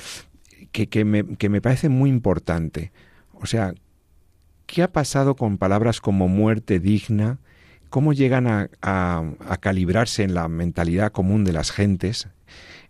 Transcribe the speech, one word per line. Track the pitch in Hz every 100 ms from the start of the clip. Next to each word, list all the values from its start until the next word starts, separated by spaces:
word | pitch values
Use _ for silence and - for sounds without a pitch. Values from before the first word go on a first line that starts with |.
| - - - - _ - -
que, | - 104
que | 110
me, | 104 104 - -
que | 101
me | 101
parece | - 127 160
muy | 127 139
importante. | 127 101 82 - 82 80 - 85 - - _ _
O | - -
sea, | 113 95 87 _ _ _ _ _ _ _ _ -
¿qué | 175
ha | 180
pasado | 160 139 139 135 127
con | 117 98
palabras | 95 101 113 113
como | - 98 92
muerte | 98 107 110 - 92
digna? | 95 104 - 107 107 131 - _ - - -
¿Cómo | 131 151
llegan | 139 131 127 123
a, | 107 - -
a, | - 95 90 85 80 - -
a | 95
calibrarse | 101 95 87 101 120 -
en | 98
la | 87 82
mentalidad | 82 85 80 85 87 107
común | - 92 107
de | 98
las | 80 78
gentes, | - 101 92 92 117 - - _ - - - -